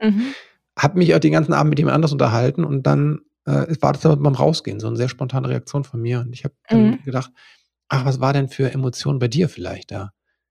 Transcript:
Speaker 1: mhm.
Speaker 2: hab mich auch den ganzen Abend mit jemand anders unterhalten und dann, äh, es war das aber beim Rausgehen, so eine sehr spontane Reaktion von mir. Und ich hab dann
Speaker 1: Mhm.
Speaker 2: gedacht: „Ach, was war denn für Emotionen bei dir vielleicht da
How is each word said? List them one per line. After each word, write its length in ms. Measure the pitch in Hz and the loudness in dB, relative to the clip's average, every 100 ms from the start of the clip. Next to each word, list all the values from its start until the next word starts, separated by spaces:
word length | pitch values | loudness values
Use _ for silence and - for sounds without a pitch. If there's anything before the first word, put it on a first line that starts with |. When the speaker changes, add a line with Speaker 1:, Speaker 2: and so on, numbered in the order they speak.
Speaker 1:
mhm. 340 | 220 208 262 - - _ _ - | 0 0 -2 -8 -18 _ _ -2
Speaker 2:
hab 180 | 147 180 | 0 4
mich 180 | 165 | 4
auch 40 | 151 | 4
den 140 | 156 | 4
ganzen 200 | 160 151 | 2 2
Abend 160 | 143 151 | 2 2
mit 80 | 147 | 2
jemand 160 | 147 143 | 2 2
anders 160 | 156 | 2
unterhalten 520 | 139 127 117 127 156 | 2 2 2 0 0
und 200 | 151 135 143 | -2 -2 2
dann, 340 | 143 147 151 - _ - | 2 0 -2 -10 _ -2
äh, 200 | 139 143 | -2 0
es 140 | 160 | 0
war 100 | 139 | 0
das 140 | 139 160 | 2 2
aber 100 | 143 | 4
beim 180 | 143 | 2
Rausgehen, 460 | 131 147 160 - 107 | 2 2 0 -4 -6
so 60 | 110 | -6
eine 80 | 117 | -4
sehr 120 | 131 | -4
spontane 400 | - 127 127 131 | -4 -6 -4 -4
Reaktion 360 | 127 - 143 | -6 -6 -6
von 160 | 135 120 | -6 -6
mir. 200 | 117 123 | -4 -4
Und 120 | 120 | -6
ich 100 | 123 | -8
hab 80 | - - - | -12 -12 0
dann 200 | 226 214 | 4 4
Speaker 1:
Mhm. 80 | 262 | 2
Speaker 2:
gedacht: 280 | 139 127 127 _ - _ _ _ - | -4 -6 -6 _ -20 _ _ _ -4
„Ach, 160 | 135 | -2
was 160 | 135 131 | 0 0
war 120 | 131 | 0
denn 160 | 139 135 | 0 -2
für 220 | - 131 | -2 -2
Emotionen 460 | 135 131 - 143 135 | -2 -4 -4 -4 -2
bei 100 | 120 | 0
dir 200 | 143 170 | 0 -2
vielleicht 420 | - 90 85 - | -2 -10 -12 -12
da 200 | 85 101 - _ _ _ | -12 -12 -16 _ _ _